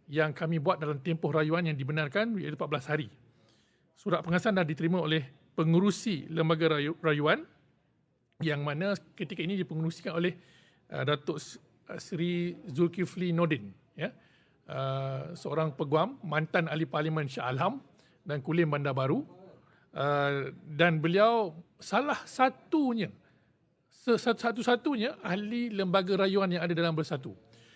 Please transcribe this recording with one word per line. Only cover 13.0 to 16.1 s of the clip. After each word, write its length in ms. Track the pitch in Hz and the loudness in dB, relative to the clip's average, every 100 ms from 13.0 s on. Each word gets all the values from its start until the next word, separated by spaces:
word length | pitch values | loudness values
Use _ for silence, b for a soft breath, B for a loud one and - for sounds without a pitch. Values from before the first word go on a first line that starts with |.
| 175 165 180 | -4 -2 0
Nordin, 400 | 165 170 135 101 - _ - | 2 2 0 -6 -18 _ -8
ya. 160 | 196 - b b b b - | -8 -8 b b b b -10
Uh, 640 | 135 135 135 135 135 156 | -6 -4 -4 -4 -6 -10
seorang 400 | 170 - 151 160 | -10 -4 -2 -2
peguam, 480 | - 147 156 202 | -2 2 2 2